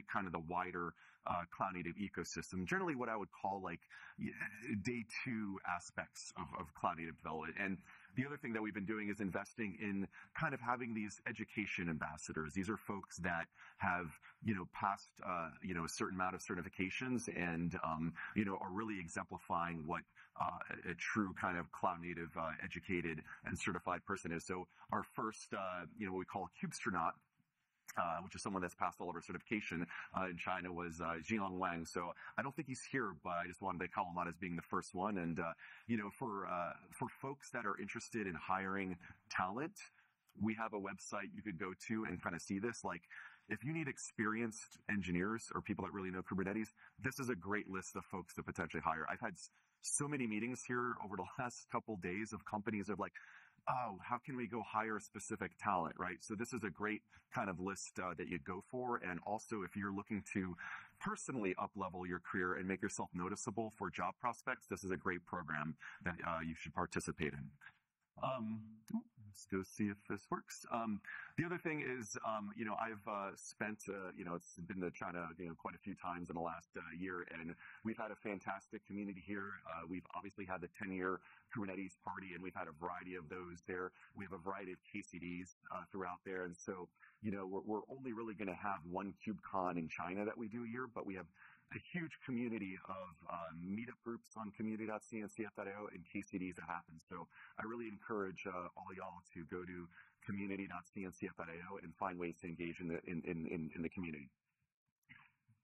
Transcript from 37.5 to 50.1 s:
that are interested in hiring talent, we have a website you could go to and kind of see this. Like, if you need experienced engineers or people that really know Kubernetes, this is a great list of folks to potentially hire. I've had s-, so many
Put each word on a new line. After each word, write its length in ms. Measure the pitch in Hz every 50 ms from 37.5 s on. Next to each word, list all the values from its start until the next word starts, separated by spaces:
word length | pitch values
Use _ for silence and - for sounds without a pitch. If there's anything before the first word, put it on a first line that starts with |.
| -
that 120 | 123 107
are 140 | 104 - -
interested 460 | 104 98 - 120 - - - 113 104 95
in 80 | 85
hiring 600 | 76 - - 95 95 95 95 95 98 98 92 90 - - - - - - -
talent, 420 | - - 92 92 101 123 151 170 - - - - - - - _ _ _ _ _ - -
we 160 | 98 110 110 110
have 120 | 113 110 107
a 40 | 104
website 560 | 98 98 101 92 - - - 104 101 92 90
you 80 | 104
could 160 | 98 104 92 80
go 140 | 101 95 95 - - -
to 180 | 113 110 110 -
and 140 | 87 87
kind 140 | - 104 87
of 60 | 80
see 180 | - - 98 98
this. 240 | 101 120 113 - -
Like, 180 | 98 87 87 - - - - - - - - _ -
if 140 | 107 104 -
you 100 | 143 160
need 140 | 165 160 135
experienced 880 | 120 - - - - - 110 107 110 113 120 113 110 - - - - - - -
engineers 540 | 104 101 87 90 87 87 92 104 113 113 - - -
or 60 | 95
people 220 | - - 101 87 95
that 80 | 90 82
really 180 | 101 95 92
know 100 | 90 92
Kubernetes, 460 | 87 - 101 95 95 98 101 110 110 - - - - - - -
this 160 | 104 131 131 -
is 120 | 135 120
a 60 | 127
great 320 | 87 85 98 104 104 - -
list 280 | 95 95 92 - -
of 80 | 101 90 -
folks 240 | - 95 85 - -
to 80 | - 80
potentially 400 | - 98 - 87 78 - 85 73
hire. 220 | 85 80 80 78 -
I've 120 | 90 92
had 120 | - 107 90
s-, 160 | - - - _ - _ _ _ _
so 260 | - - - - 147
many 200 | 143